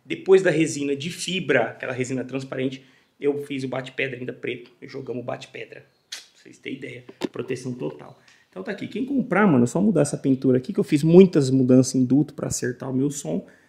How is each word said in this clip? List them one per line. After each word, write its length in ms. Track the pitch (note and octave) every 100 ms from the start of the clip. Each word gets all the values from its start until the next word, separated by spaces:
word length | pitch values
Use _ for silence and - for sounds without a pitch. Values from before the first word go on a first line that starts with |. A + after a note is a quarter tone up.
Depois 380 | - E3 - F#3+
da 80 | F#3
resina 440 | D#3 D#3 C#3+ C#3+ C3+
de 140 | D#3+
fibra, 600 | - - F#3 C#3 C3+ A2+
aquela 220 | - -
resina 320 | B2+ B2+ C3
transparente, 600 | - C3+ C3 C3 C3 - _ _ _ -
eu 200 | C#3+ C#3+
fiz 200 | - C#3
o 40 | C3
bate-pedra 500 | C3 C3 - C3+ A#2+
ainda 140 | B2+
preto. 380 | B2 - B2 - _
E 60 | C#3+
jogamos 340 | C3 B2+ A#2+
o 20 |
bate-pedra. 560 | B2 C3 - - A2+ - - _ -
Pra 100 | - -
vocês 240 | _ - -
terem 200 | - C3
ideia. 260 | C3 B2 - - -
Proteção 400 | - A#2+ B2 B2+
total. 460 | B2 D3 - - - _ _ _
Então 120 | F#3
tá 100 | F#3+
aqui. 160 | G3 -
Quem 180 | G3+ C4
comprar, 400 | C#4+ - F#3 G#3
mano, 180 | C3
é 20 | A#2+
só 140 | E3
mudar 220 | G#3 D#3+
essa 160 | C#3+ D3
pintura 400 | C#3+ C3 C3+ B2+
aqui, 140 | B2+
que 80 | G3
eu 40 |
fiz 180 | C#3 D3+
muitas 480 | D#3+ F3 F#3+ E3 C3
mudanças 440 | C3 B2+ B2+ B2+
em 100 | C3
duto 300 | B2+ C3+ C#3+
pra 140 | - -
acertar 420 | - B2 B2 C3
o 40 |
meu 160 | C3 C#3+
som. 360 | C#3 D#3+ E3 - _